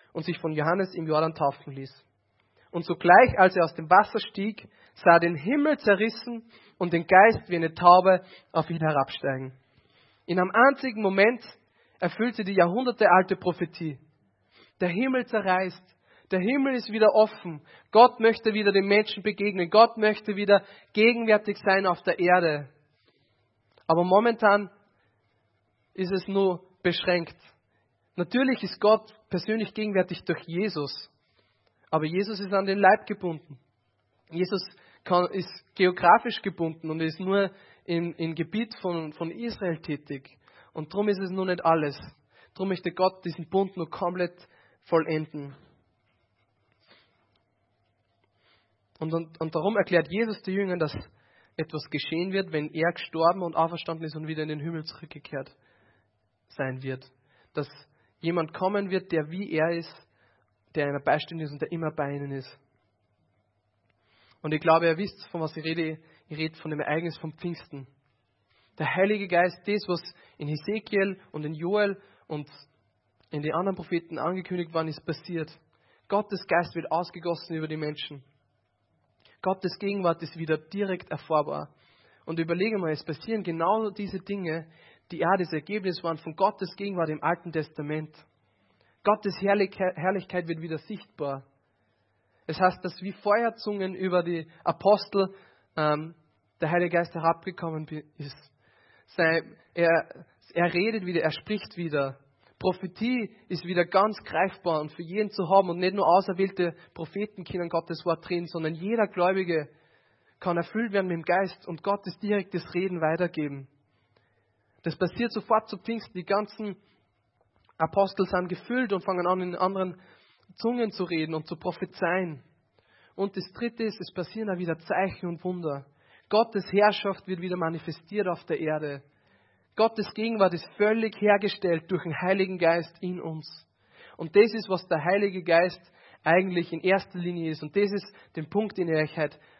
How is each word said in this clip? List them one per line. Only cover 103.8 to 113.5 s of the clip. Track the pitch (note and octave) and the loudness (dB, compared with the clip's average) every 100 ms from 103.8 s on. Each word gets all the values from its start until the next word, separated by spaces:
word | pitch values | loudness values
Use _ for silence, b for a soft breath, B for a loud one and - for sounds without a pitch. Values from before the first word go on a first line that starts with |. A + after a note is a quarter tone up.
ganz | E3+ F#3+ G#3+ G#3 | 2 4 2 0
greifbar | - D#3+ D3+ - F3 D#3 | -4 -2 -2 -2 -4 -2
und | D3+ | -4
für | - | -10
jeden | E3 G3+ G#3 | -8 -4 -4
zu | - E3 | -4 2
haben | G3 F3+ | 4 4
und | F3 | 0
nicht | F#3 G3 | -2 2
nur | E3 | 4
auserwählte | F#3 F#3+ F3+ F#3+ F#3+ F3 D#3+ B | 4 4 -2 -2 0 -4 -4 B
Propheten | - D#3+ G3 G#3 - | -14 -10 -8 -8 -10
können | E3+ F3+ E3+ | -10 -6 -4
Gottes | E3 E3 D#3+ F3 | -4 -4 -6 -4
Wort | E3 - | -4 -4
reden, | F3 F3 | -6 -6
sondern | E3+ D#3+ | -6 -6
jeder | D#3+ F#3+ A3+ G3+ | -6 -4 0 0
Gläubige | F3+ F3+ F#3+ F3 D#3+ C#3+ b b b b b b b | 2 0 2 0 -2 -4 b b b b b b b
kann | F#3 E3+ | -2 -2
erfüllt | E3+ G#3+ A#3 | -2 -4 -2
werden | G3 F#3 | 0 0
mit | E3 | -2
dem | |
Geist | D#3 F3+ F#3+ - - | 0 0 0 -6 -12
und | D#3+ | -8
Gottes | G3+ G3+ F#3+ - | -4 -4 -6 -8
direktes | G3+ G#3 F#3 F3 - | -2 -2 -2 -8 -6
Reden | F3+ F#3+ F3 | -4 -4 -2
weitergeben. | D#3 E3 F3 D#3+ D3 | 0 0 -2 -4 -6